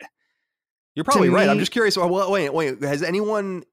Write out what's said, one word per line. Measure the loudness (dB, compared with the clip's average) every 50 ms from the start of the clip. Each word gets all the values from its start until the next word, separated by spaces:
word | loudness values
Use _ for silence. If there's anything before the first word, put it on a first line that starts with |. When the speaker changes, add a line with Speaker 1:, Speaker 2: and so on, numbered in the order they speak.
| -20 -20 _ _ _ _ _ _ _ _ _ _ _ _ _ _ _ _ _
Speaker 1:
You're | -6 -2
probably | 2 2 4 4 4
Speaker 2:
to | 4
Speaker 1:
right. | 4 4 2
I'm | 2 0
Speaker 2:
me |
Speaker 1:
just | 0 -2
curious. | 0 0 0 2 2 0
Well, | 0 0 0 0 0 0
wait, | 0 0 0 -2 -2
wait. | -2 -2 -2 -4 -4
Has | -4 -4 -2 -2
anyone | -2 -2 -2 -2 -2 -2 -2 -4 -4 -6 -8 -10 -12 -16